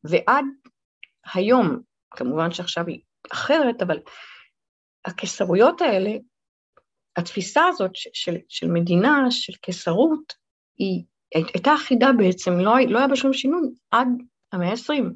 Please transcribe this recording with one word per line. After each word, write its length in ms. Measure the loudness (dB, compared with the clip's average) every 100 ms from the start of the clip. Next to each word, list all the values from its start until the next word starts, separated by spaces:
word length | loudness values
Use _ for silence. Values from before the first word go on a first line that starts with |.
ועד 420 | 0 0 2 2 0 -10 _ _ _ _ -20 _ -6
היום, 480 | -2 4 4 4 -2 -10 _ _
כמובן 400 | -8 -4 -2 -2
שעכשיו 360 | -4 -8 -6 -6
היא 140 | -10 _ _ -12
אחרת, 500 | -10 0 2 2 0
אבל 180 | -4 -4 -6 -20 -20 -20 _ _ _ _ _ _ -14
הקיסרויות 760 | -10 -12 -6 -2 2 2 2
האלה, 300 | 0 0 -2 -6 _ _ _ _ _ _ _ _ _ -10
התפיסה 500 | -6 -8 -2 2 2
הזאת 300 | 0 -6 -6
ש-, 120 | -14
של, 220 | -10 -6 -8 _
של 180 | -8 -2
מדינה, 640 | 0 2 4 4 4 2
של 220 | -2 -8
קיסרות, 800 | -12 -12 -8 -2 2 2 2 -6 -20 _ _ _ _
היא 260 | -4 -4 -8 _ _ -2
הי-, 100 | -2
הייתה 220 | -2 0 0
אחידה 320 | 0 2 4 4
בעצם, 340 | 2 2 -2 0
לא 160 | 4 4
הי-, 120 | 4
לא 120 | 2
היה 80 | 2
בה 80 | 2
שום 180 | 0
שינוי 360 | 0 -2 -2 -4 -8 _
עד 160 | 0 0 -4 -8 _ _
המאה 180 | -4 -4
העשרים. 440 | -4 -4 -2 -2